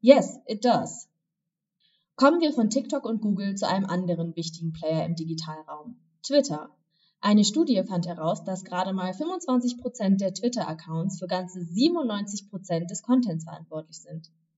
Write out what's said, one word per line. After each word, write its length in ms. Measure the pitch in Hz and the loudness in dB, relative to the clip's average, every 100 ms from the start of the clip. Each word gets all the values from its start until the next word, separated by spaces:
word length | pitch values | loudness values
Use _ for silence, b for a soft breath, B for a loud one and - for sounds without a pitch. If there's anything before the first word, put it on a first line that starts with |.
Yes, 400 | 214 277 - - - | 8 8 6 -6 -10
it 180 | 208 | -2
does." 460 | 247 185 - - - _ _ _ _ _ _ _ _ _ _ - | 2 2 0 -10 -20 _ _ _ _ _ _ _ _ _ _ 4
Kommen 240 | 269 339 | 6 6
wir 140 | 320 | 2
von 160 | 262 214 | 2 2
TikTok 340 | - - 285 | 2 -2 -4
und 160 | 220 226 | -2 -2
Google 340 | 214 180 196 | 0 -2 -2
zu 140 | 196 202 | -2 0
einem 160 | 190 | 0
anderen 500 | 196 175 180 165 165 | 0 -2 0 -2 -2
wichtigen 380 | 165 165 - 165 | -4 -8 -6 -8
Player 320 | 160 160 160 | -6 -2 -2
im 100 | 160 | -2
Digitalraum, 840 | 165 160 160 - 156 156 147 151 - _ _ - | -4 -4 -6 -8 -12 -14 -16 -16 -20 _ _ 2
Twitter. 440 | 285 277 151 - _ _ _ _ _ | 2 2 -4 -8 _ _ _ _ _
Eine 240 | 202 208 | 4 6
Studie 380 | 208 311 330 208 185 | 6 4 2 2 2
fand 200 | 185 175 | -2 -4
heraus, 380 | 170 160 180 | -4 -2 -2
dass 200 | - 180 | -4 -8
gerade 300 | - 180 185 | -6 -4 -2
mal 180 | 190 185 | -2 -4
fünfundzwanzig 640 | 185 311 359 - 254 240 240 | -4 -4 -4 0 2 2 -4
Prozent 460 | 247 - 196 196 | -8 -2 2 4
der 100 | 196 | 2
Twitter-Accounts 840 | 190 240 240 156 160 - 160 190 - | 0 -2 -2 -6 -8 -6 -4 -4 -6
für 80 | 180 | -4
ganze 360 | 185 180 185 170 | -4 -4 -8 -6
siebenundneunzig 840 | 175 302 349 262 208 208 208 - | 2 2 2 -2 -4 -6 -8 -10
Prozent 420 | 190 - 165 175 | -14 -4 -4 -4
des 120 | 208 | -10
Contents 420 | - 262 233 160 | 2 2 2 -4
verantwortlich 560 | 160 160 - 156 156 - | -8 -16 -12 -12 -12 -20
sind. 300 | - 160 - _ _ | -14 -14 -14 _ _